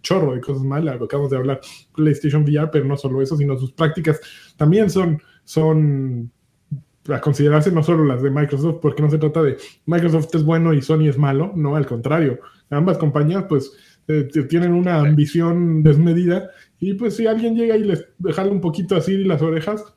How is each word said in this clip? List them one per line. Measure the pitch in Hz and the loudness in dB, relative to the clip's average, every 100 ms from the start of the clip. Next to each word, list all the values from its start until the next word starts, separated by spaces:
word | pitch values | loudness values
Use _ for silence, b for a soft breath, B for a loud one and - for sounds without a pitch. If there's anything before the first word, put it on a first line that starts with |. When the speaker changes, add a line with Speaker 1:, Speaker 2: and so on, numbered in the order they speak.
Speaker 1:
chorro | - 185 147 | -2 0 0
de | 127 | -2
cosas | 131 135 | -6 -4
mal, | 135 143 151 | -4 -2 -4
lo | 123 | -4
acabamos | 113 143 143 | -6 -4 -2
de | 131 | -2
hablar, | 131 131 B B B | -2 -4 B B B
PlayStation | - 156 147 147 147 | 0 0 0 0 0
V | 147 147 | 2 0
R, | 156 | 0
pero | 151 135 | -2 -2
no | 143 | -4
solo | 135 131 | -4 -2
eso, | 135 151 | -2 -2
sino | 143 131 | -2 -2
sus | 131 | -6
prácticas | - 160 170 156 151 B B B _ | -2 -2 0 0 -2 B B B _
también | 151 196 208 | 4 4 2
son, | 185 175 151 B B | 2 0 -2 B B
son | - 160 156 156 151 139 135 123 117 - _ _ _ 139 - _ - | -6 0 2 4 2 0 -4 -6 -10 -16 _ _ _ -14 -14 _ -6
a | 135 | -2
considerarse, | 151 147 147 151 170 | 0 2 4 4 4
no | 165 | 2
solo | 156 165 | 2 2
las | 147 123 | 2 2
de | 139 | 0
Microsoft, | 143 143 139 165 165 | 0 -2 -2 -2 0
porque | 147 139 | -2 0
no | 151 | 0
se | 156 | 2
trata | 151 160 | 0 0
de | 147 - B B | 0 -2 B B
Microsoft | - 170 170 160 147 | -2 0 2 0 0
es | 160 | 0
bueno | 151 165 165 | 2 2 2
y | 147 | 2
Sony | 131 160 156 | 2 2 2
es | 127 | 2
malo, | 143 135 185 | 0 0 -2
no, | 175 147 151 | -2 -2 -2
al | 139 | -2
contrario, | 117 117 160 143 117 B B _ | -4 -2 0 0 -2 B B _
ambas | 143 180 165 | -2 0 0
compañías, | 156 131 147 190 190 | 0 0 0 0 -2
pues, | 147 - b b b - | -2 -2 b b b -4
eh, | 156 139 | -2 -2
t-, | 156 | -4
tienen | 131 170 175 | -2 0 2
una | 175 180 165 | 2 2 2
Speaker 2:
Sí. | 147 | 4
Speaker 1:
ambición | 151 147 165 170 170 170 156 | 2 2 0 0 0 0 2
desmedida, | 156 147 170 165 175 185 - B B _ | 4 4 4 2 0 -2 -4 B B _
y | 185 | -6
pues | 196 233 | -4 -4
si | - 220 | -2 -2
alguien | 220 233 | 0 0
llega | 226 233 220 | 0 0 0
y | |
les | 202 165 - _ 175 | 0 -2 -6 _ -4
jala | 156 196 | -2 -2
un | 196 | -2
poquito | 170 156 175 170 | -2 -4 -4 -2
así | 180 196 | -2 -2
las | 190 147 | 0 0
orejas | 160 160 180 214 - | 0 -2 -4 -8 -10